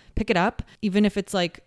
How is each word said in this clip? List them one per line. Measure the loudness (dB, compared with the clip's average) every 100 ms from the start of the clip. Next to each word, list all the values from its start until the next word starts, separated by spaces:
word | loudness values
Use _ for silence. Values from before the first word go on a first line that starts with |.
| -10 -4
pick | 0
it | 0
up. | 0 -2 -10 -6
Even | -2 2 2
if | 0
it's, | -4
like, | -2 -2 -6